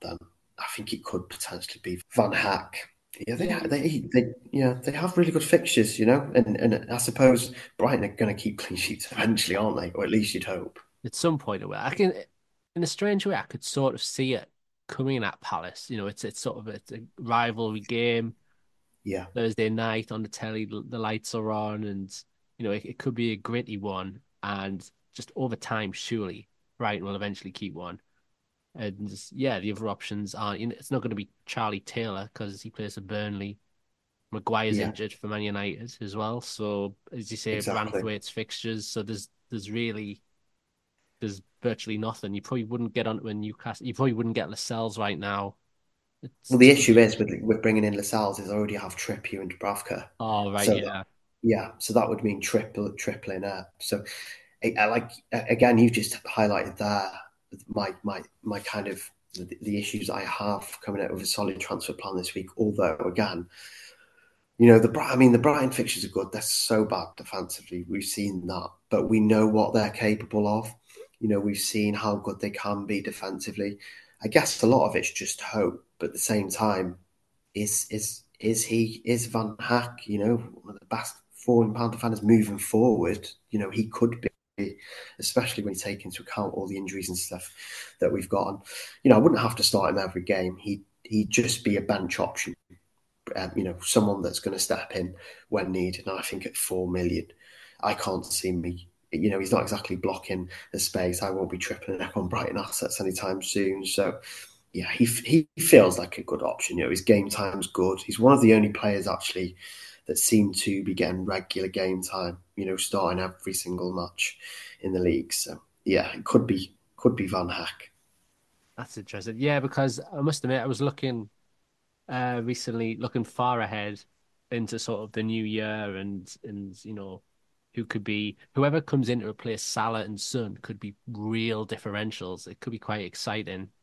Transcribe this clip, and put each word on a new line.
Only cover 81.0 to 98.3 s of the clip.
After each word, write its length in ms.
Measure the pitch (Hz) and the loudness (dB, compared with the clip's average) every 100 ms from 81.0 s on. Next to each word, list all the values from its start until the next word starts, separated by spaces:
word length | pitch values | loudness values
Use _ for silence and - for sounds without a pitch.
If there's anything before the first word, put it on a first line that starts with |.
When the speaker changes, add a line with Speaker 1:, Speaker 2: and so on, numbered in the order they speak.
| - - _ | -6 -14 _
Speaker 1:
four 320 | - - 120 | -10 4 4
hundred 120 | 110 117 | 6 2
pound 140 | 117 | -2
defenders 300 | 113 117 107 | -2 -4 0
moving 360 | 104 113 104 101 | 6 6 6 -2
forward? 680 | - 110 123 104 85 104 - - _ | 0 4 4 4 2 -2 -6 -18 _
You 80 | 107 | -4
know, 120 | 98 | -4
he 180 | 98 110 | -2 -4
could 380 | - 117 117 120 _ _ - | 2 0 2 -6 _ _ -8
be, 200 | - - - - - - | -6 -8 -16 -18 -18 -8
especially 460 | - - 117 - | -2 0 -2 -4
when 100 | 104 | -4
you 60 | 92 | -4
take 240 | - 98 95 | -6 -8 -10
into 160 | 92 | -14
account 320 | - - 98 | -10 -4 -4
all 120 | - 95 | -4 -6
the 120 | 98 | -6
injuries 300 | 98 98 95 | -8 -8 -6
and 80 | 92 | -6
stuff 320 | - 90 - - - - - - | -8 -10 -14 -16 -16 -14 -14 -2
that 120 | - | 0
we've 160 | 95 90 | 0 -2
got. 200 | 98 95 | 0 0
And, 100 | 98 - - - - | -4 -12 -14 -14 2
you 80 | 135 | 10
know, 60 | 110 | 10
I 40 | |
wouldn't 200 | 143 - | 10 6
have 160 | 113 - | 2 2
to 60 | |
start 280 | - 101 95 | 2 4 4
him 80 | 98 | 2
every 240 | 95 92 | -2 -4
game. 340 | 87 95 90 90 | 0 0 0 -4
He'd, 260 | 104 98 - _ | -6 -6 -8 _
he'd 260 | - 110 104 | -4 0 2
just 320 | - 117 - | 2 2 0
be 120 | - 101 | 0 0
a 60 | |
bench 360 | 87 101 92 - | 0 -2 -2 -2
option, 340 | - - - 85 _ 90 _ _ _ _ - - | -2 -2 -8 -10 _ -20 _ _ _ _ -10 -6
um, 160 | 92 98 | -4 -2
you 80 | |
know, 120 | 92 90 | -4 -4
someone 400 | - 120 104 98 | 2 4 4 2
that's 180 | 87 - | -2 -4
gonna 180 | - 98 | -4 -2
step 340 | - 92 - | 0 -2 -2
in 200 | 95 90 95 - - - | -6 -6 -8 -18 -20 -4
when 240 | 101 92 | -2 0
needed. 340 | 92 92 95 - | 0 -2 -2 -6
And 120 | 95 | -6
I 40 | |
think 240 | - 95 - | -6 -6 -8
at 100 | - | -6
four 320 | - 92 90 | -4 -2 0
million, 360 | 90 87 87 - - - - - - | 0 2 0 -4 -14 -20 -20 -20 -4
I 120 | 104 | -2
can't 300 | 107 - 95 | -2 -2 -4
see 260 | - | -4